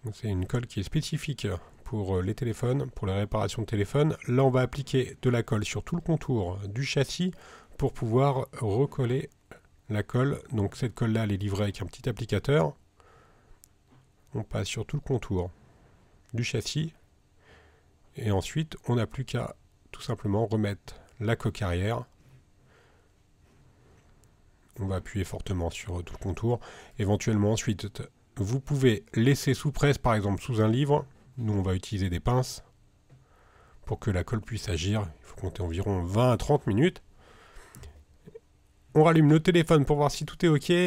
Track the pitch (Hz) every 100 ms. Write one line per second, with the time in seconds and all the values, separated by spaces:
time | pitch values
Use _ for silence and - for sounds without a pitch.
0 | 117 101 110 92 92 123 120 - 92 160
1 | - 151 - 131 104 90 - - - 110
2 | 95 95 92 107 120 107 123 135 131 -
3 | 101 98 107 110 101 - 107 104 101 143
4 | 156 - - 123 135 127 127 - 131 135
5 | 123 - 127 120 110 107 107 107 - 170
6 | - 156 - 120 87 98 104 107 139 143
7 | 135 - 185 - - - - - 139 -
8 | 117 117 139 131 120 - 110 104 139 -
9 | 120 131 160 _ _ - _ _ - 107
10 | - 123 139 143 - 107 98 - 123 -
11 | 117 113 110 98 101 98 104 - 90 -
12 | - 110 117 101 - 147 156 - _ _
13 | - - _ _ _ - - _ _ -
14 | _ _ _ 117 104 - 98 - 104 147
15 | - 127 - 95 87 - - - - _
16 | _ _ _ 113 120 113 - 147 160 -
17 | _ _ _ _ _ - _ _ _ _
18 | _ - 113 98 - 156 160 - - 120
19 | 107 - 123 120 - - _ _ _ -
20 | - 117 107 101 110 110 101 98 - -
21 | - - 107 120 117 - 95 87 98 120
22 | 123 _ _ - _ _ _ _ _ _
23 | _ _ _ _ _ _ _ _ _ -
24 | _ - _ _ _ _ _ - 98 95
25 | - 101 90 - - 92 85 - - 87
26 | 85 - 98 87 113 120 - - - -
27 | 98 104 - 107 101 110 - 98 101 -
28 | - _ _ - 101 135 - 143 131 107
29 | - - 120 143 - 127 151 - 143 135
30 | 123 107 101 92 - 113 110 120 143 147
31 | 135 - - - 110 104 92 92 - 98
32 | 95 87 - 123 127 - - _ _ _
33 | _ - _ _ _ - - - - 107
34 | - 92 85 113 - 110 - 85 90 110
35 | 87 - - - 92 - 90 82 101 95
36 | 87 101 127 113 - 147 - 98 175 -
37 | - - - - - - - - - -
38 | - - - - _ _ _ _ _ 151
39 | 160 160 147 160 160 175 160 160 135 147
40 | 143 - 151 - 180 151 - 175